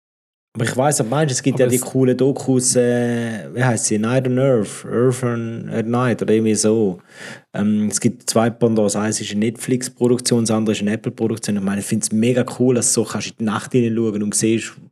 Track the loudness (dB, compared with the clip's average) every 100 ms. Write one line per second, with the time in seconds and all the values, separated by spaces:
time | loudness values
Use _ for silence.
0 | _ _ _ _ _ -4 -2 0 0 2
1 | 0 0 0 0 -2 2 2 2 0 2
2 | 2 4 2 0 0 0 2 2 2 2
3 | 0 -2 -4 -6 -8 -2 0 0 0 0
4 | 2 0 2 2 2 2 0 -8 -4 2
5 | 2 2 -2 -4 -6 -8 -6 -4 -2 0
6 | 0 0 2 2 4 2 2 2 2 -2
7 | -12 -20 -18 -18 _ -2 0 0 0 0
8 | -2 -2 -2 2 2 2 0 2 0 0
9 | -2 -4 -4 -2 -2 -4 -4 -4 -4 0
10 | 2 2 2 0 2 0 0 0 -2 -4
11 | -6 -4 -4 -2 -4 -2 -2 -4 -2 -4
12 | -2 0 2 2 0 0 2 2 2 0
13 | -2 -4 -8 -6 -4 -4 -2 0 2 0
14 | 0 0 -2 0 2 0 -2 -16 -20